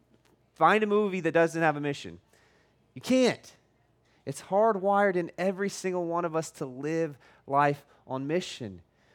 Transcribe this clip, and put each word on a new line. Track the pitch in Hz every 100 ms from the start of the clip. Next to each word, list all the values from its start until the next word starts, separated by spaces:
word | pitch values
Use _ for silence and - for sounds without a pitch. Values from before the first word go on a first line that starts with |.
| _ _ _ _ _ -
Find | 160 208 214
a |
movie | 208 208 185
that | 165
doesn't | 160 165 160
have | 160 147
a |
mission. | 147 139 92 85 _ _ _ _ _ _ _ -
You |
can't. | - 254 247 135 - - _ _ _ _ _ _ -
It's | 139
hardwired | - 190 226 196 190 202 202 180
in | 170 -
every | 185 185 196
single | - 190 180 170
one | 170
of | 170 160
us | 156
to | - 139
live | 123 147 165 165 131 - _ -
life | 139 147 143 - _ -
on | 131 139
mission. | 170 - - 113 90 - _ _